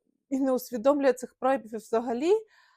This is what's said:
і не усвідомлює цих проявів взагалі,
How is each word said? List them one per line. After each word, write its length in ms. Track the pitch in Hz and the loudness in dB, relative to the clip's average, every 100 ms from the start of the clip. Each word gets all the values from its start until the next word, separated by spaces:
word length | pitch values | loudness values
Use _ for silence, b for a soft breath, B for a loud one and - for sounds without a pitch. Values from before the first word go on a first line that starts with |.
| _ _ - | _ _ -6
і 100 | 269 | -2
не 120 | 269 | 0
усвідомлює 600 | 254 - 240 269 294 277 | 0 -4 0 2 4 2
цих 220 | 254 240 - | 0 -6 -4
проявів 320 | 254 269 220 | 0 0 -4
взагалі, 600 | 226 - 226 247 240 330 440 440 b b | -14 -2 -2 -2 -2 2 0 -2 b b